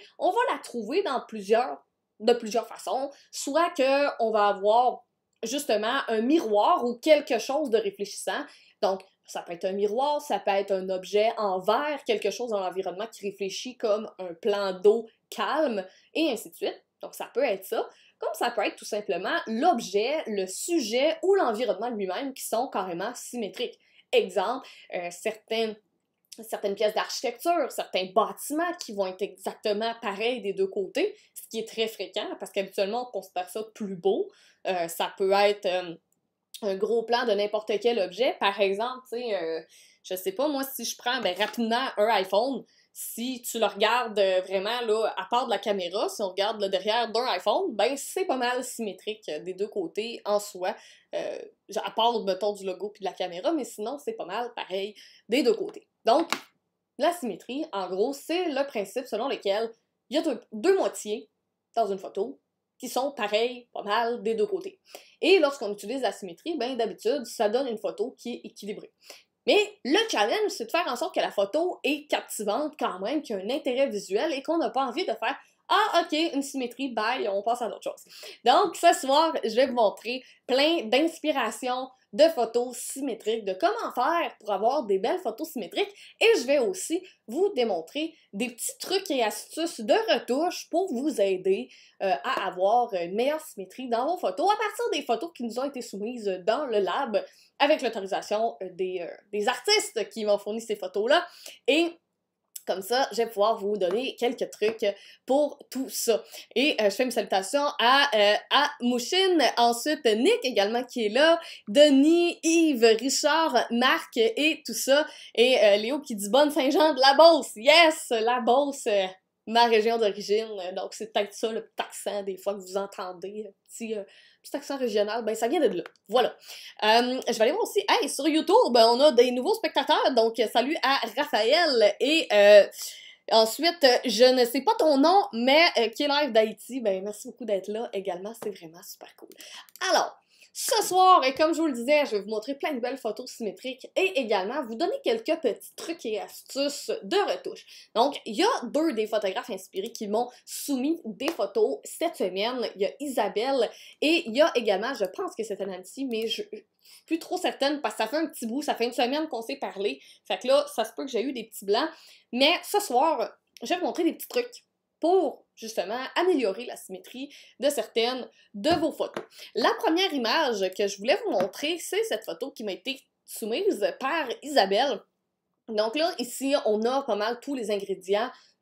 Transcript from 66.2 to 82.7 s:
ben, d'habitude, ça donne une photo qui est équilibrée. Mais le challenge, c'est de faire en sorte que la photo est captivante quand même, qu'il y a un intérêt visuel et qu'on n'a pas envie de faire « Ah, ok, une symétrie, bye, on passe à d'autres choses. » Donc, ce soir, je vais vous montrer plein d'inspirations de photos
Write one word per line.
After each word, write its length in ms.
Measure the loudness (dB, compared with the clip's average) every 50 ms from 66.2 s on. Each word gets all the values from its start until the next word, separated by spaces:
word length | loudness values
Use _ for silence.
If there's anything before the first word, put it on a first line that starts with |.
| -10 -14 -14 -10 -8 -8 -6 -4
ben, 180 | -4 -4 -2
d'habitude, 500 | -2 -4 -4 -4 -4 -2 -2 -2 -2 -4
ça 220 | -6 -4 -2 0 0
donne 200 | 0 0 -2 -4
une 100 | -6 -6
photo 380 | -6 -6 -6 -6 -6 -8 -8 -10
qui 140 | -10 -10 -10
est 80 | -10 -12
équilibrée. 480 | -16 -18 -14 -12 -12 -12 -12 -14 -18 _ _ _ -20 -20 -20 _ _ _ _ _
Mais 340 | 4 4 4 4 2 -2 -8 -2
le 140 | 0 2 2 2 2
challenge, 400 | 2 0 2 2 2 0 0 -2
c'est 160 | -2 -6 -6
de 60 | -4
faire 160 | -2 -2 -2 -2
en 80 | -4
sorte 200 | -4 -6 -4 -2
que 40 | -2
la 120 | -2 -2
photo 480 | 0 -2 -2 0 0 0 0 0 -2 -4 -2
est 260 | -2 -2 -4 -4 -4
captivante 640 | -4 -4 -4 -6 -10 -8 -4 -4 -2 -2 -4 -4 -6 -4
quand 200 | -6 -6 -4 -4
même, 220 | -6 -4 -4 -4
qu'il 140 | -4 -4 -6
y 40 | -6
a 40 | -4
un 60 | -4
intérêt 380 | -4 -4 -2 -2 0 0 0 0
visuel 440 | -2 -4 -6 -2 -2 -2 0 -2 -4
et 80 | -4
qu'on 160 | -4 -2 0 0
n'a 120 | 0 0
pas 160 | 0 -2 -2
envie 200 | -2 -2 -4 -4
de 80 | -4 -4
faire « 240 | -4 -4 -4 -4 -6 -8 _ _ _ _ 0
Ah, 320 | 2 2 2 4 2 2 2
ok, 140 | 2 0 0 0 0 -2
une 80 | -4
symétrie, 480 | -6 -6 -6 -6 -6 -6 -6 -6 -8 -6
bye, 380 | -4 -2 -2 -2 -2 -2 -2 -2
on 140 | -2 -2
passe 200 | 0 -2 -2 -2
à 60 | -2 -6
d'autres 240 | -8 -8 -10 -10
choses. » 140 | -10 -12 -14 -20 -20 -20 -18 -18 -12 0 4
Donc, 300 | 4 6 6 6 2 2
ce 180 | 4 6 6 6
soir, 400 | 6 4 4 4 6 4 4 2 -2 -2
je 120 | 0 2
vais 120 | 2 2 2
vous 60 | 4
montrer 500 | 4 4 4 2 0 -6 -8 -8 -8 -8 -14 _ _ _ 0
plein 360 | 2 4 4 4 2 2 0
d'inspirations 1080 | 2 2 2 2 2 -2 -2 -2 -2 0 0 -2 -2 -4 -6 -6 -4 -4 -4 -6 -8 -12 _ _ _ 4
de 100 | 6 6
photos 520 | 6 6 4 0 0 0 -2 -2 -4